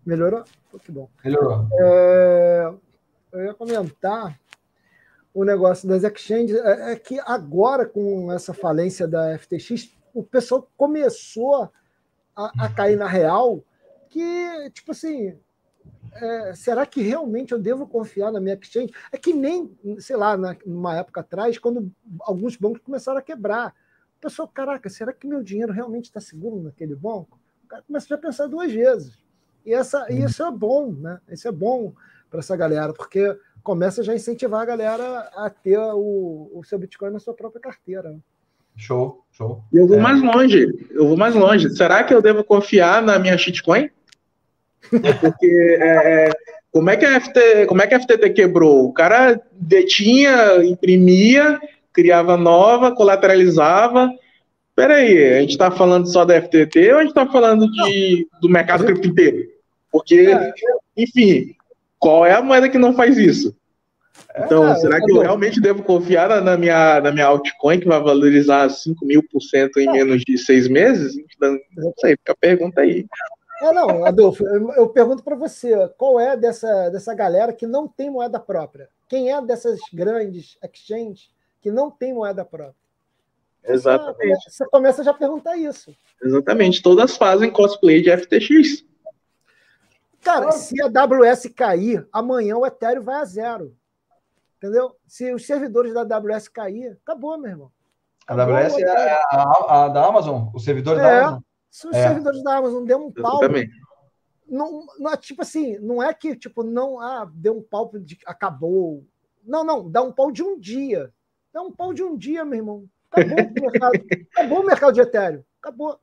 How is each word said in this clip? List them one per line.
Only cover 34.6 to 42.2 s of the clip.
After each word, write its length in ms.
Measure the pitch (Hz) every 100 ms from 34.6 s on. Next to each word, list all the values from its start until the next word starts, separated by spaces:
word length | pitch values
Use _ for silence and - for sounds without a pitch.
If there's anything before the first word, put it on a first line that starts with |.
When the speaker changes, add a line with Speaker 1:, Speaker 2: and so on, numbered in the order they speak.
Speaker 1:
a 20 |
galera 680 | 226 233 220 226 247 247 220 -
a 140 | 208
ter 280 | 208 190 202
o, 720 | 220 208 208 202 180 156 151
o 100 | 170
seu 140 | 165 196
Bitcoin 320 | 185 _ 202
na 80 | 208
sua 160 | 208
própria 260 | 233 220 226
carteira, 500 | 254 254 - 190 170
né? 80 | 156 _ _ _ _ _
Speaker 2:
Show, 480 | 110 107 127 135 - _
show. 320 | _ 110 107 -
Speaker 3:
E 40 | 170
eu 100 | 180
vou 120 | 208
Speaker 2:
É. 20 |
Speaker 3:
mais 220 | 226 277
longe, 680 | 254 240 262 202 127 - -
eu 160 | - 147
vou 100 | 160
mais 180 | 220
longe. 340 | 226 190 208 151
Será 320 | 120 175 190
que 120 | 226
eu 80 | 247